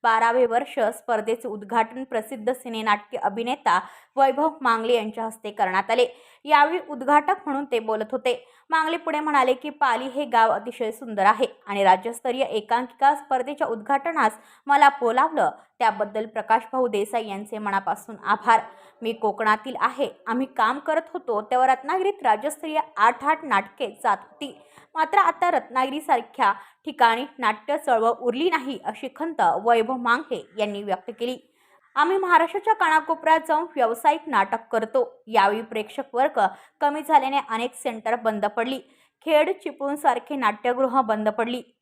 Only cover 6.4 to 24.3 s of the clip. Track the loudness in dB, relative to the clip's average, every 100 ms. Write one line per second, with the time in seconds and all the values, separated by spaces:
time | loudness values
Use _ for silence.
6.4 | 2 4 4 0 -6 -8 2 2 2 -4
7.4 | -2 -6 -2 -4 -2 -4 -4 -4 -2 -4
8.4 | -8 _ _ 0 0 -2 -4 -4 0 2
9.4 | 2 0 -4 -2 0 0 -4 -6 0 4
10.4 | 4 2 -4 -6 -6 -6 -10 2 4 4
11.4 | 0 -6 -8 2 4 4 2 -8 -6 -2
12.4 | -2 -4 -2 -4 -4 0 2 2 -2 -4
13.4 | -4 -4 -4 -4 -2 -2 -2 0 0 0
14.4 | -20 _ 0 6 6 6 0 2 0 2
15.4 | -2 -2 _ _ -2 0 -4 -4 -8 -8
16.4 | 0 0 0 -2 0 0 -2 -4 -4 -10
17.4 | -10 -8 -4 -2 -2 -6 -8 -12 -2 -2
18.4 | 4 2 2 -18 -20 _ -8 -2 -4 0
19.4 | 0 0 -2 -4 -4 -2 -6 -6 -6 -4
20.4 | -4 0 0 0 -2 -2 -4 -14 -4 -4
21.4 | -2 0 2 0 -2 -2 -2 -2 0 0
22.4 | 0 -8 -6 -4 -6 0 0 2 -2 -2
23.4 | 0 -2 -2 _ -8 -4 -2 -2 -4